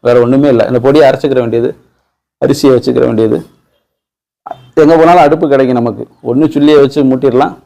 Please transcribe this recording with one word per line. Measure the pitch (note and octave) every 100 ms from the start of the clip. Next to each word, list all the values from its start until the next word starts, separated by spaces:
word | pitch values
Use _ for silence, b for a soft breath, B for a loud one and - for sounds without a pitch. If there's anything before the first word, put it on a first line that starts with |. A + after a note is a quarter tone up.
| A#2+
வேற | A#2+
ஒண்ணுமே | A#2+ C3+ C#3+
இல்ல. | A#2 A2
இந்த | B2
பொடியை | C3 D3+ C#3
அரைச்சிக்கிற | C3 D3 B2+
வேண்டியது, | A#2 A#2 B2+ - _ _ _ _ _ _
அரிசியை | C3+ C3+ C#3
வச்சுக்கிற | B2 B2+ B2+ B2+
வேண்டியது, | A2 A2 - - _ _ _ _ _ _ _ _ _ - - _ -
எங்க | D3+ D#3+
போனாலும் | D#3+ F3+ D3
அடுப்பு | D#3+ E3
கிடைக்கும் | C#3 C3 B2+
நமக்கு. | A#2 G#2 A#2+ _ A#2+
ஒண்ணு | B2+ D#3
சுள்ளியை | D3 C#3+ D3+
வச்சு | C3+ D3 C3+
மூட்டிடலாம் | C3 C3+ B2 D#3+ F3